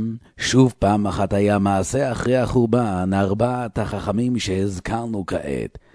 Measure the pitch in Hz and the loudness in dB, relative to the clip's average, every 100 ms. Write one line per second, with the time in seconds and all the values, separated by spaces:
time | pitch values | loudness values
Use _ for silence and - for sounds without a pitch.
0 | 110 117 - - - 123 131 - 98 104 | -4 -8 -14 -8 2 4 4 4 2 2
1 | 101 92 98 101 101 104 98 98 95 131 | 0 -2 -2 2 2 2 2 0 0 -2
2 | 139 117 120 127 113 123 120 117 117 92 | -2 -2 0 0 2 2 4 2 0 0
3 | 92 98 98 101 120 123 120 - 104 104 | 0 2 2 0 0 -2 -6 -6 -4 -4
4 | 90 101 123 123 101 95 98 92 - 113 | -2 -2 0 -2 -2 -2 -2 -4 -6 -6
5 | 117 107 90 92 73 67 57 - - | -4 -6 -4 -6 -4 -6 -6 -10 -20